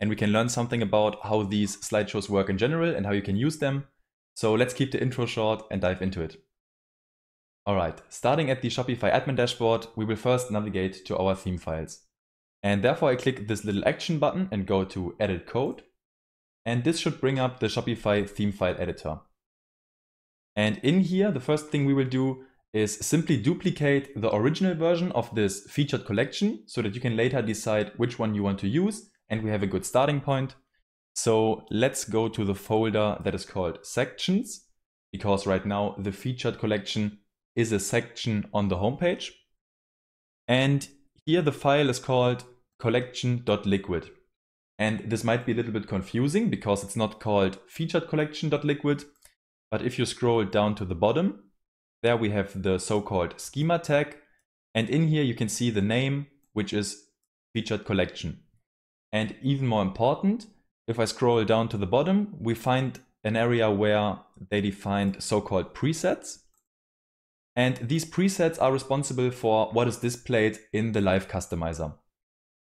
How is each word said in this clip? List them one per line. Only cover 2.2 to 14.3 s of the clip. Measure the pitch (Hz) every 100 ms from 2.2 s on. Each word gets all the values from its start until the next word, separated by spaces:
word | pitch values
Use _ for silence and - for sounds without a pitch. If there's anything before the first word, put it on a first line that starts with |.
| 98
work | 101 95
in | 98
general | 117 165 170
and | 160 98
how |
you | 101
can | 98 98
use | 135 156
them. | 139 139 143 _ _ _ _ -
So | 110 110
let's | 127
keep | - 131
the | -
intro | 123 123 117
short | - 107 107 -
and | 98
dive | 95 92
into | 95 92
it. | 80 - _ _ _ _ _ _ _ _ _ _ _ _ -
All | 98
right, | 82 80 -
starting | - 120 147 147
at | 131
the | 120
Shopify | 123 127 117 101
admin | 117 139 123
dashboard, | 120 - 113 113 - -
we | 110
will | 107
first | 127 123 -
navigate | 107 104 95 95 92 -
to | 87
our | 95
theme | 95 95 90
files. | - 80 80 - _ _ _ _ _ _
And | 101 101
therefore | 117 147 151
I | 123
click | - 127 104
this | 104 104
little | 98 107
action | 156 - 160
button | 147